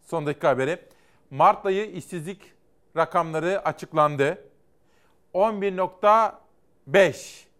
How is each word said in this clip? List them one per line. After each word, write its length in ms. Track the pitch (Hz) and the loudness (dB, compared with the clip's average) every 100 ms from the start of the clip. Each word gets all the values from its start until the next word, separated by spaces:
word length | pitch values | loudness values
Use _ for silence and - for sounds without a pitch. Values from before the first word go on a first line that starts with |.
Son 240 | _ 165 151 | _ -6 -6
dakika 240 | 143 156 | -2 0
haberi. 300 | 131 135 175 - _ _ _ _ | 0 -2 -4 -10 _ _ _ _
Mart 360 | 135 175 202 196 | 2 2 4 -2
ayı 260 | 190 214 | -4 -4
işsizlik 500 | 185 - 180 156 190 - _ _ _ _ 156 | -12 -12 -12 -12 -14 -20 _ _ _ _ -4
rakamları 680 | 160 175 165 156 165 190 156 | -2 -2 -2 -4 -2 -2 -4
açıklandı. 720 | 147 - 165 151 143 139 185 - _ _ _ _ _ _ _ _ | -8 -6 0 0 2 -2 -2 -14 _ _ _ _ _ _ _ _
On 280 | 180 214 214 | 0 0 0
bir 160 | 196 185 | -4 -2
nokta 640 | 180 - 208 220 220 - _ _ _ _ - | -6 0 4 4 2 -4 _ _ _ _ 0
beş. 600 | 165 180 123 - - _ | 4 4 2 -16 -20 _